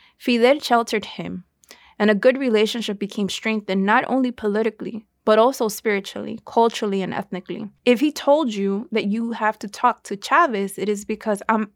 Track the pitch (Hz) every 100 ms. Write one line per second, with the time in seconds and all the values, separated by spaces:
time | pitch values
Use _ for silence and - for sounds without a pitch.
0 | _ _ - 240 240 294 - 233 226 214
1 | - - 175 180 - _ _ - _ -
2 | 208 208 247 262 262 214 214 233 214 202
3 | 202 - 190 - 220 220 202 190 196 240
4 | - 262 254 240 208 208 220 214 185 220
5 | - _ - 214 240 269 220 - 220 202
6 | 196 202 214 226 - 240 233 - 208 196
7 | 180 - 196 180 180 - 208 - 247 233
8 | 294 - - 294 262 208 196 196 - 220
9 | 196 220 233 220 214 214 202 - 247 220
10 | - 202 - 285 330 208 196 - 190 208
11 | 208 214 220 202 - 220 208